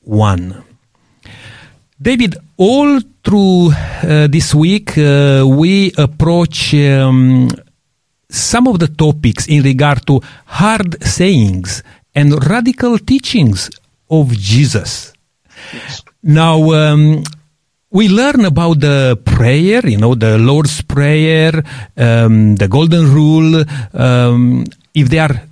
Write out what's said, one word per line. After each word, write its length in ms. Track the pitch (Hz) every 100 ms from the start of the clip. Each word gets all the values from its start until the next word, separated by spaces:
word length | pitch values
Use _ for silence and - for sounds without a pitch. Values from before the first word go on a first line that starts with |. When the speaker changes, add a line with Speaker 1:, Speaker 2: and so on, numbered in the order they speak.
Speaker 1:
one. 600 | - 107 107 92 90 95 - _ _ _ _ _ - - - - - _ _ _
David, 360 | 139 254 226 - - -
all 440 | 190 262 294 277 214 _
through, 460 | - 202 190 180 170
uh, 560 | 151 - - 170 151 151
this 260 | 156 -
week, 420 | 147 160 208 208 151
uh, 480 | 147 143 143 135 135
we 460 | 135 170 196 190 -
approach, 760 | 143 - 160 175 170 - -
um, 760 | 147 143 135 131 131 127 131 127 - - _ _ _ _ _ _
some 380 | - - 233 254
of 100 | 190
the 100 | 156
topics 580 | - 156 151 135 - -
in 140 | 147
regard 440 | 139 131 147 135 -
to 140 | 135 - - _
hard 560 | - 208 220 185 165
sayings 800 | - - 180 165 104 92 92 - - _ _
and 180 | 143 143 151 135
radical 500 | 226 240 247 247 226
teachings 720 | - 262 - 240 127 95 - - _ _ _
of 200 | 160 139
Jesus. 800 | 110 98 117 147 110 - - - _ _ _ _ - -
Speaker 2:
Yes. 300 | - - - - _
Speaker 1:
Now, 480 | 170 151 160 160 156
um, 520 | 156 151 151 151 156 - - _ _ _ _ _
we 180 | 196 220
learn 360 | 196 269 285
about 360 | 196 147 170 156
the 380 | 143 139 131 120
prayer, 600 | - - 117 143 180 233 226
you 100 | 104
know, 180 | 117
the 240 | 127 110 107
Lord's 440 | 117 147 151 -
Prayer, 840 | - 139 143 151 160 160 160 160 151 131 104 -
um, 580 | 117 117 113 110 107 101
the 120 | 101
Golden 440 | 127 165 170 156
Rule, 520 | 143 151 160 160 160 151 143 107
um, 680 | - 127 123 123 120 123 127 117 - _
if 140 | 156 135
they 100 | 160
are 240 | 156 123 -